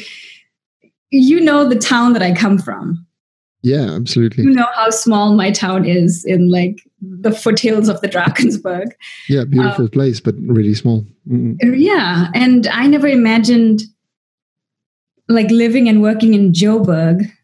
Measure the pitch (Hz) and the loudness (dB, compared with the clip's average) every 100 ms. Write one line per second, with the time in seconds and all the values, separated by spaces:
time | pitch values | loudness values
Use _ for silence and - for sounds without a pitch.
0 | - - - - _ _ _ _ _ _ | -8 -20 -20 -20 _ _ _ _ _ _
1 | - 269 254 330 320 294 277 240 - 247 | -2 2 4 4 2 2 2 0 0 0
2 | 240 233 180 175 214 196 - - - 170 | 2 2 0 0 0 0 -2 -10 -8 -10
3 | - _ _ _ _ _ 123 143 113 80 | -12 _ _ _ _ _ -2 -2 -2 -6
4 | 120 123 117 - 269 262 240 240 220 220 | -4 -2 -2 0 0 2 0 -2 -2 -2
5 | - 214 208 208 190 - 185 190 175 180 | 0 0 2 2 0 -2 -4 -2 0 0
6 | 175 170 - 185 180 180 180 208 _ - | 0 -2 -2 0 2 2 -2 -6 _ -20
7 | 190 185 214 214 226 214 233 220 214 196 | -18 -6 -4 -4 -2 -2 -2 0 -2 -2
8 | 202 180 170 - 262 208 185 175 220 - | -4 -4 -4 -2 -2 -2 -6 -8 -10 -14
9 | - - - 139 123 131 123 104 113 135 | -20 -14 -4 -4 0 0 0 -2 -2 0
10 | 135 107 - 101 - 113 104 107 123 110 | -2 -2 -6 -6 -2 0 0 0 -2 -2
11 | 104 _ - 123 117 135 240 262 339 381 | -6 _ -6 -4 -4 -2 0 2 0 0
12 | 185 175 175 214 254 247 214 226 277 294 | -2 -2 -2 0 2 2 0 0 2 2
13 | 285 262 226 226 220 240 226 220 - _ | 2 2 2 2 2 2 2 0 -4 _
14 | _ _ _ _ _ _ _ _ _ _ | _ _ _ _ _ _ _ _ _ _
15 | _ _ - 226 214 226 233 247 233 214 | _ _ -2 0 2 2 2 2 2 4
16 | 208 220 226 208 196 170 208 220 180 160 | 2 2 2 4 2 2 2 2 0 0
17 | 165 175 208 _ | 2 0 -2 _